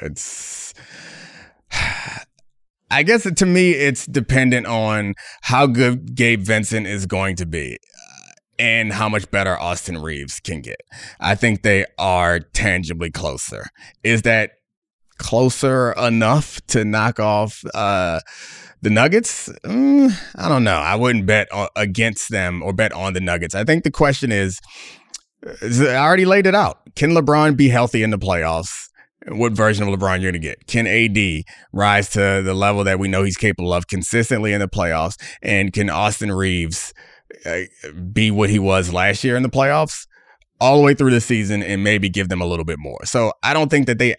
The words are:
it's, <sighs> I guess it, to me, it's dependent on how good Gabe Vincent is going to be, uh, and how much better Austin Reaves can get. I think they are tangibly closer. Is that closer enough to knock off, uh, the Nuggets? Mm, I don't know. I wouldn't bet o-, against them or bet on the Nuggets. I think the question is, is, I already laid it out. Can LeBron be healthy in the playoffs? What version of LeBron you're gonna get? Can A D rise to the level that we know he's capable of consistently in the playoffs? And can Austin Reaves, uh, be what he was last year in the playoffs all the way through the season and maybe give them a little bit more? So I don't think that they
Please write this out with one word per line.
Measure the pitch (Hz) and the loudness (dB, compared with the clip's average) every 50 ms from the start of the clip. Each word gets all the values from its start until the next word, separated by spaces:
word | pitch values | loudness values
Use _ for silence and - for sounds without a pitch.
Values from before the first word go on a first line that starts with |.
it's, | - 76 71 - - - - - - - - - - - - - | -12 -12 -10 -10 -12 -14 -14 -14 -14 -14 -14 -14 -14 -16 -18 -20
<sighs> | - - - - - - - - - - - - - - _ _ _ - - - - - - - - - - - - _ _ _ _ _ _ _ _ _ _ _ _ - | -20 -20 -20 -20 -20 -20 -20 -20 -20 -20 -20 -20 -20 -20 _ _ _ -8 -4 -4 -2 -4 -4 -8 -10 -12 -14 -16 -18 _ _ _ _ _ _ _ _ _ _ _ _ -2
I | 113 143 | 0 0
guess | 156 190 233 220 - | 2 2 2 2 2
it, | 190 165 - | -2 0 2
to | 196 | 2
me, | 180 180 185 185 180 | 4 6 6 6 4
it's | 165 135 143 143 123 - - | 4 2 2 0 0 -2 -8
dependent | - - 139 113 - 127 135 131 127 123 123 110 | -4 -4 -4 0 2 2 4 4 4 2 2 0
on | 101 117 113 110 107 107 104 101 101 98 - - - - - | -2 -2 0 0 0 0 -2 -2 -4 -6 -8 -12 -20 -20 -12
how | - - 123 131 139 | -4 0 2 4 4
good | 135 117 120 127 123 123 135 156 120 123 | 4 4 2 2 2 2 -2 -6 -8 -2
Gabe | 127 117 117 117 101 | 0 2 2 2 0
Vincent | 92 107 110 107 101 - 113 110 104 | 0 0 0 0 0 -2 -4 -4 -4
is | 92 104 98 95 | -4 -6 -6 -6
going | 87 98 95 95 95 90 | -4 -2 -2 -2 -2 -4
to | 90 87 | -6 -6
be, | 80 82 80 69 62 57 | -6 -6 -8 -8 -8 -12
uh, | - _ _ _ _ - - - - 50 50 - _ _ _ - - | -16 _ _ _ _ -20 -20 -20 -20 _ _ -20 _ _ _ -4 0
and | 120 117 113 117 110 104 | 2 2 2 2 0 -2
how | 101 101 110 107 | -2 -2 -2 0
much | 107 104 101 - | 0 -2 -4 -2
better | - 98 95 95 90 - | -2 0 0 0 -2 -2
Austin | 82 87 87 - - 90 85 78 | -4 -4 -6 -6 -6 -8 -8 -8
Reaves | 78 80 76 69 69 67 - - | -8 -8 -8 -8 -10 -12 -14 -12
can | - - 85 73 | -10 -10 -10 -10
get. | 62 53 - - - _ - - - - - - | -10 -14 -16 -16 -18 _ -20 -20 -20 -20 -12 -6
I | - 90 101 | -2 -2 0
think | - 120 117 107 - | 2 2 0 0 2
they | - 107 98 98 95 - - - | 2 2 2 2 0 -2 -6 -4
are | 90 95 92 90 87 85 87 85 | -2 0 2 2 2 2 0 -2
tangibly | 73 _ - - 107 101 90 92 85 78 85 82 87 82 | -4 _ -4 -2 0 0 -2 -2 -4 -6 -8 -8 -8 -8
closer. | - - - 76 65 - - - - 50 - - _ _ - - _ _ - | -8 -6 -8 -8 -8 -8 -10 -12 -12 -14 -16 -18 _ _ -20 -20 _ _ -2
Is | 113 113 110 | 0 0 2
that | - 117 113 110 107 - _ _ _ _ _ _ _ _ _ _ _ _ _ | 2 2 2 2 0 -2 _ _ _ _ _ _ _ _ _ _ _ _ _
closer | - - - 110 120 131 127 - - 139 135 131 127 123 117 | -14 -8 -2 0 2 2 2 0 0 0 0 2 2 0 0
enough | - - 123 117 113 113 110 110 135 151 - - - - - - | 0 -2 0 0 2 2 4 4 4 2 0 -2 -10 -16 -8 -2
to | - 113 107 | 0 0 0
knock | 107 107 110 110 120 113 - | 0 0 0 0 0 0 0
off, | 107 107 104 104 110 104 - - - - - | 0 2 2 2 0 -2 -6 -12 -16 -10 -6
uh, | 107 104 101 98 92 92 85 82 82 - - - - - - - - - - - - | -2 0 0 0 0 0 -2 -2 -4 -6 -10 -20 -20 -20 -20 -20 -20 -20 -20 -16 -4
the | - 107 | 0 2
Nuggets? | 107 110 131 156 190 233 233 - - - - - - - - | 4 4 4 4 4 2 0 -2 -8 -10 -12 -14 -16 -14 -10
Mm, | - 208 254 269 277 277 285 269 254 185 - - - - | -4 0 2 4 4 6 6 6 4 2 0 -8 -14 -12
I | - - 160 | -6 0 2
don't | 147 127 117 | 2 4 4
know. | 104 87 | 4 2
I | 76 73 85 101 | 2 2 0 0
wouldn't | 110 123 123 120 107 95 | 2 2 2 2 2 2
bet | 104 107 107 98 - | 2 2 2 2 0
o-, | - 101 98 - - | -4 -6 -6 -4 -4
against | 107 107 101 90 113 113 117 104 - - - | -4 -4 -2 0 0 0 0 -2 -4 -8 -4
them | 107 98 92 90 90 87 | -4 -2 -2 -2 -4 -4
or | 76 98 92 | -6 -4 -2
bet | 101 110 - | -2 -2 -2
on | - 85 95 98 90 | -2 -4 -6 -4 -4
the | 92 | -2
Nuggets. | 92 87 87 85 85 82 95 | -2 -2 -2 -2 -4 -4 -4
I | 98 110 | -2 2
think | 139 160 165 | 2 2 2
the | - 151 | 0 -2
question | - - 151 139 135 - 139 120 | 0 2 2 2 2 0 -2 0
is, | 107 98 95 92 90 - - - - - - - - - _ _ - - _ _ _ _ - - - - | 0 0 0 0 -4 -8 -14 -20 -20 -20 -20 -20 -20 -20 _ _ -20 -20 _ _ _ _ -18 -18 -14 -10
is, | - 117 120 123 | -6 -2 2 2
I | 147 131 123 | 2 2 2
already | 131 147 160 185 190 185 | 2 2 4 4 4 4
laid | 185 190 202 190 | 4 4 4 4
it | 190 190 | 4 4
out. | 208 175 87 - _ _ - - | 2 2 0 -4 _ _ -14 -4
Can | - 143 160 | 0 2 4
LeBron | 170 165 143 147 147 151 151 151 139 | 4 4 4 4 4 4 4 4 4
be | 123 143 131 | 4 4 4
healthy | 120 120 120 113 - 113 | 4 4 2 2 0 0
in | 110 110 | 0 0
the | 107 98 | 0 -2
playoffs? | 107 98 90 85 80 80 80 82 80 - - - - - _ _ - _ _ _ - - | 0 0 0 0 0 -2 -2 -2 -4 -8 -12 -14 -16 -18 _ _ -20 _ _ _ -14 -10
What | - 107 120 117 | -2 0 0 0
version | 107 107 107 110 104 101 104 | 2 4 4 4 4 2 0
of | 98 98 | 0 0
LeBron | 92 98 95 92 92 | 0 0 0 0 0
you're | 95 92 | 0 -2
gonna | 87 85 | -2 -4
get? | 78 67 - _ - | -6 -8 -10 _ -10
Can | - - 117 113 | -4 -2 0 0
A | 92 104 117 117 110 | 2 2 2 2 2
D | 98 107 101 92 78 76 - - - - - - | 2 2 0 0 0 -4 -6 -10 -16 -20 -20 -10
rise | - 98 101 101 101 101 98 - | -4 0 2 4 4 2 0 0
to | - 104 98 98 98 98 95 | 0 0 2 2 2 0 0
the | 95 95 | 0 0
level | 95 98 101 101 101 98 | 0 0 0 0 0 0
that | 98 95 92 | 0 0 0
we | 98 | 0
know | 98 95 95 | 0 0 0
he's | 98 98 90 | 0 0 -2
capable | - 113 104 90 - 87 90 | 0 0 -2 0 0 -2 -2
of | 87 87 87 | -2 -2 -2
consistently | - 101 92 - - 117 117 113 - 131 107 107 107 | -4 -8 -6 -6 -2 0 0 0 0 -2 -2 0 -2
in | 104 104 | -2 -2
the | 98 92 | -2 -4
playoffs? | - 104 87 85 80 78 80 92 - - - - - - | -2 -2 -2 0 0 -2 -2 -4 -6 -10 -16 -20 -18 -10
And | - - 101 98 101 95 | -4 0 0 0 0 0
can | - - 101 98 | -2 -2 -2 -2
Austin | 76 87 104 104 101 - 104 104 | 0 0 0 -2 -2 -2 -4 -4
Reaves, | 95 95 95 95 90 87 82 80 87 - - - - - - - - _ _ _ - _ - | -2 -2 0 0 0 -2 -4 -4 -6 -8 -10 -12 -16 -20 -20 -20 -20 _ _ _ -20 _ -8
uh, | 85 82 92 92 - _ - - 76 76 90 90 92 | -6 -6 -6 -8 -10 _ -18 -18 -16 -14 -12 -12 -6
be | 107 110 110 110 | 0 0 0 2
what | 101 104 104 98 | 2 2 2 2
he | 104 104 | 2 2
was | 95 95 95 95 90 87 | 2 2 2 2 0 0
last | 87 90 92 101 98 - | -2 0 0 0 0 0
year | - 127 120 | -2 -2 0
in | 127 | 0
the | 131 117 | 0 0
playoffs | - 131 135 139 147 156 156 - - - - _ _ _ _ _ _ _ _ _ _ - | 0 2 2 2 2 0 0 -2 -6 -14 -16 _ _ _ _ _ _ _ _ _ _ 2
all | 120 127 139 147 | 4 6 6 8
the | |
way | 147 139 - | 6 6 6
through | - 139 131 | 4 4 4
the | 123 117 | 4 2
season | - - 120 107 104 98 104 104 | 2 2 0 0 0 0 -2 -4
and | 92 90 101 98 101 | -2 -4 -4 0 0
maybe | 101 107 101 98 98 | 2 2 2 0 -2
give | 90 101 95 87 | -2 -2 -4 -2
them | 92 90 | -2 -2
a | 87 | -2
little | 87 87 82 80 | -2 -2 -4 -4
bit | 78 80 73 | -6 -8 -8
more? | 76 69 58 - - | -10 -12 -12 -10 -10
So | - - 123 113 107 - - | -4 0 0 0 0 -2 -2
I | - 123 | -2 0
don't | 147 156 156 135 | 0 2 2 2
think | 160 143 131 127 | 2 2 2 2
that | 113 110 | 2 2
they | 123 120 - | 2 0 0